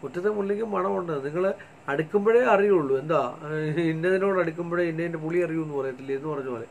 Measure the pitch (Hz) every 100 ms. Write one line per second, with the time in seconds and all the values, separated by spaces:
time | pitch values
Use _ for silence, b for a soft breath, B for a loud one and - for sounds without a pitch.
0 | 139 170 190 214 196 202 220 196 190 196
1 | 175 147 135 160 190 196 B B - 143
2 | 156 208 202 233 254 202 202 185 143 135
3 | 151 156 127 - 151 156 156 151 165 160
4 | 170 190 196 190 165 160 170 170 175 160
5 | 170 165 156 175 170 160 156 143 131 127
6 | 135 135 156 147 135 120 113